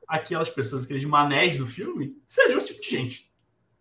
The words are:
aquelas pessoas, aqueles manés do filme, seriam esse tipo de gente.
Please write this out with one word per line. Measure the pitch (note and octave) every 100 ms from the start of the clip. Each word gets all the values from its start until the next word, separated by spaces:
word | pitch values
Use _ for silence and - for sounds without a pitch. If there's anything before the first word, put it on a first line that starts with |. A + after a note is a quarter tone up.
| -
aquelas | D#3 D#3+ E3 D#3+
pessoas, | - A#2 C3
aqueles | B2+ C3+
manés | D3 D3 C#3+ C#3 F3 C#3+
do | A#2+
filme, | - D#4+ E4 C3 - -
seriam | - B3 C#4+
esse | -
tipo | -
de | -
gente. | F#3 A#2+ - _ _ _ _ _ _